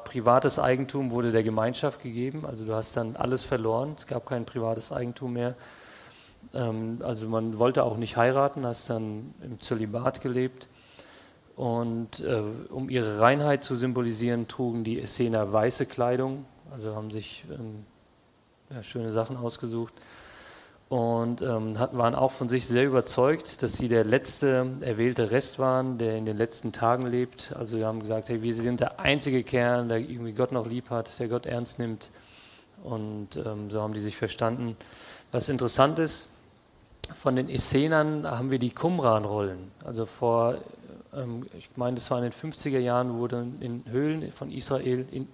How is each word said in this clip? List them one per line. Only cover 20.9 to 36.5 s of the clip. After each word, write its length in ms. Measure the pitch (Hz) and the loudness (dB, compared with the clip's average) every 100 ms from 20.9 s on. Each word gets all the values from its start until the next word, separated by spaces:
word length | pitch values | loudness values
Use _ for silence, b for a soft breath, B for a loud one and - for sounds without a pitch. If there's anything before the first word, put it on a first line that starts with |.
Und, 500 | 127 117 117 117 120 | 0 2 2 0 -2
ähm, 380 | 131 113 110 107 | 0 0 -2 0
hat-, 180 | 127 127 | 0 2
waren 180 | 117 - | 2 4
auch 180 | 131 | 2
von 160 | - 123 | 0 0
sich 180 | 123 117 | 0 2
sehr 180 | 120 139 | 4 6
überzeugt, 800 | 127 - - 131 160 - - | 4 2 4 4 4 -2 -4
dass 140 | 117 - | -4 0
sie 100 | 123 | 2
der 160 | 117 | 4
letzte 640 | 110 127 - - 139 131 127 135 | 6 4 2 0 4 4 2 -2
erwählte 500 | 135 107 123 123 110 | -4 2 2 4 2
Rest 260 | 123 135 - | 2 0 0
waren, 400 | 131 131 131 120 | 2 2 0 0
der 200 | 113 110 | 0 0
in 80 | 110 | -2
den 100 | 104 | 0
letzten 380 | 113 - 117 | -2 -2 -6
Tagen 320 | - 117 127 123 | 0 2 2 2
lebt. 460 | 123 123 - - - | 0 0 -4 -12 -8
Also 200 | 113 113 | -4 -2
wir 100 | 110 | 0
haben 140 | 113 | -2
gesagt, 260 | 107 110 110 | -2 -4 -2
"Hey, 160 | 117 | -2
wir 100 | 117 | 0
sind 280 | 113 117 123 | 0 0 2
der 180 | 120 - | 0 2
einzige 420 | 135 143 139 127 | 2 2 4 0
Kern, 440 | 117 127 120 123 120 | 2 2 4 2 2
der 120 | 117 | 0
irgendwie 340 | 123 120 117 | -2 -6 -6
Gott 180 | 107 127 | 0 0
noch 160 | 131 113 | 0 -2
lieb 220 | 123 - | -6 -4
hat, 280 | 117 113 - | -4 -4 -6
der 120 | 120 | -2
Gott 160 | 120 - | -2 -2
ernst 340 | 120 120 - | -4 -6 -6
nimmt." 320 | 120 107 - B B B B B B - | -6 -6 -10 B B B B B B -16
Und, 540 | 170 113 107 104 101 147 | -8 -6 -6 -8 -8 -8
ähm, 340 | 110 104 104 | -6 -6 -6
so 100 | 107 | -4
haben 120 | 107 | -2
die 80 | 107 | -4
sich 160 | 104 - | -6 -4
verstanden. 580 | 110 - 113 123 117 110 B B B B B | -6 0 -2 0 -4 -6 B B B B B
Was 160 | 123 135 | -4 -2
interessant 500 | 131 120 - 139 160 | 0 0 4 4 4
ist, 300 | 156 - - - - | 0 -2 -10 -18 -20